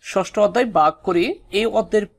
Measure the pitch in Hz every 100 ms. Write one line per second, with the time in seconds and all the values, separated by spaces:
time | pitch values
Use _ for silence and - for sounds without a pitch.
0 | - - 180 - 208 175 247 170 151 156
1 | - 175 208 403 _ 196 220 208 196 214
2 | 202